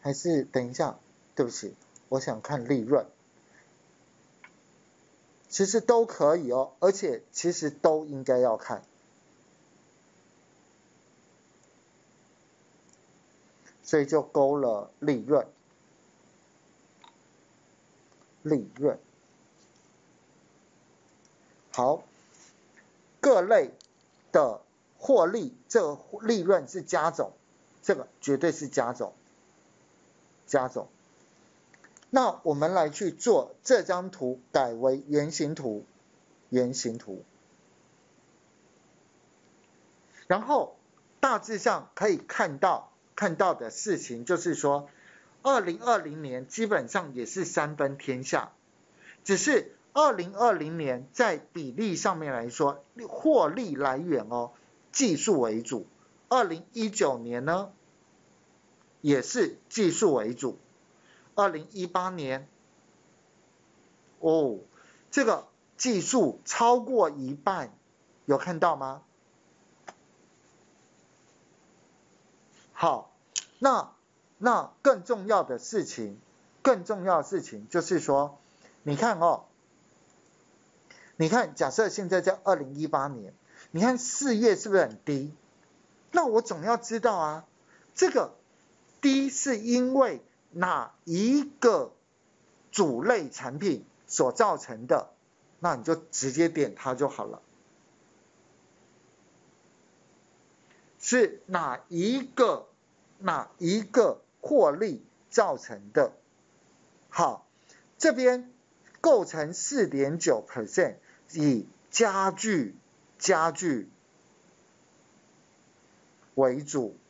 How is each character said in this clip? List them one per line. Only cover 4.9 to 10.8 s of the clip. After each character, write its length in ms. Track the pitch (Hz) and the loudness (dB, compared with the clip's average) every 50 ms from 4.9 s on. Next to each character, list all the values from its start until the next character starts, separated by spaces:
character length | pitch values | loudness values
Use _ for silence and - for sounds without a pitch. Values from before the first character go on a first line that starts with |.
| _ _ _ _ _ _ _ _ _ _ _ _ | _ _ _ _ _ _ _ _ _ _ _ _
其 160 | - - 196 | -2 -2 -2
实 160 | 190 - 226 | 2 2 0
都 240 | - - 240 233 233 | 4 4 4 4 4
可 320 | 226 - - 165 143 156 180 | 2 0 2 4 4 4 2
以 140 | 156 120 | 0 -2
哦， 200 | 120 131 135 - - _ | 0 -2 -2 -2 -4 _
而 120 | - 185 | 2 2
且 300 | 196 196 - 165 127 113 - _ | 2 2 -2 -4 -4 -4 -8 _
其 200 | _ - - 170 | _ -4 -4 -2
实 180 | 175 - 160 147 | -2 -2 -4 -6
都 360 | 143 - - 165 156 156 156 | -6 2 2 4 4 4 -2
应 180 | 151 143 135 131 | -6 -10 -8 0
该 160 | - 131 127 | 0 2 4
要 160 | 127 123 110 | 4 2 2
看。 260 | 107 - - 123 98 - _ _ _ _ _ _ _ _ _ _ _ _ _ _ _ _ _ _ _ _ _ _ _ _ _ _ _ _ _ _ _ _ _ _ _ _ _ _ _ | 0 -4 -8 -10 -10 -10 _ _ _ _ _ _ _ _ _ _ _ _ _ _ _ _ _ _ _ _ _ _ _ _ _ _ _ _ _ _ _ _ _ _ _ _ _ _ _